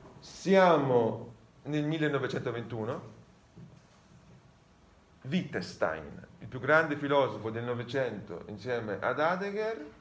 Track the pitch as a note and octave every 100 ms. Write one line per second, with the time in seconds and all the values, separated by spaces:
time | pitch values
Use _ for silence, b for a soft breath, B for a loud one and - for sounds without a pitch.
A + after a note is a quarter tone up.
0 | - - - - E3 F#3+ F3+ D#3+ C#3 B2
1 | A2+ A2+ - - - - - D3+ D3 D#3+
2 | D3+ C#3+ B2+ - B2+ A#2 A2+ A#2+ G#2+ D#3
3 | - - - _ _ - - - - _
4 | _ - - - - _ _ _ - -
5 | _ _ C3 E3+ C#3 G#2 F2 - G2 D#2+
6 | D2 C#2+ - - A#2 B2 C3 D#3 D#3+ D3
7 | C#3+ C#3+ B2+ A2+ G#2+ A2+ A#2+ A#2+ A#2+ C3
8 | B2+ G#2 G#2 E2+ - G#2 B2 A#2+ A2 F#2
9 | F#2+ B2+ D#3 F#3 G3+ G3+ G#3+ A3+ - -